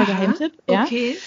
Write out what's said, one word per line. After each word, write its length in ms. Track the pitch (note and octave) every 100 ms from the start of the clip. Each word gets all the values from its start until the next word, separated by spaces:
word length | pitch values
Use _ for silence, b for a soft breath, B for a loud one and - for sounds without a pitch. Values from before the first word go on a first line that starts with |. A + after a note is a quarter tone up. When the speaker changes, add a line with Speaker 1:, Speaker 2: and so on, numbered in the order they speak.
Speaker 1:
Aha, 20 |
Speaker 2:
Geheimtipp, 480 | G3+ F#3+ G3 E4+ D#4 - -
ja. 140 | F#3+
Speaker 1:
okay. 320 | C4+ A#3 A#3+ F4